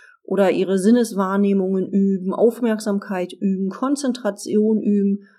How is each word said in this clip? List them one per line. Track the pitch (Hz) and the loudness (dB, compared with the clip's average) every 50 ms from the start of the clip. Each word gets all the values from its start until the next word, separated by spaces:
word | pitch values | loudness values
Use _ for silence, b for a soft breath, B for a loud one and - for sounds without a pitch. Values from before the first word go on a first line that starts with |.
| B B B B B | B B B B B
oder | - 196 190 202 185 | -4 0 2 2 2
ihre | - - 190 180 190 190 | 2 2 0 0 0 2
Sinneswahrnehmungen | 180 208 240 247 233 214 208 190 196 185 196 202 202 196 202 196 185 185 190 190 185 - | 4 4 4 4 4 0 -2 -4 -2 -2 0 0 2 2 2 2 0 0 0 -2 -2 -2
üben, | - 196 196 196 196 185 185 190 - | 0 0 2 2 0 -2 -2 -4 0
Aufmerksamkeit | - 202 240 233 - 247 233 220 214 214 214 202 196 - - 202 180 180 180 | 2 2 2 2 2 -2 -2 -2 -2 -2 -2 -4 -4 -4 -4 -6 -6 -6 -6
üben, | - - 220 196 190 185 196 190 | -6 -4 -2 -2 -2 0 -2 -4
Konzentration | 185 - - 262 285 277 - 254 240 - - 208 202 202 - - - 214 214 214 220 214 | -4 -4 -4 -2 -2 -2 -2 -2 -4 -2 -4 -6 -6 -6 -4 -2 0 2 2 2 2 0
üben. | - 208 208 202 196 202 196 202 b b b | 2 0 2 2 2 0 0 -2 b b b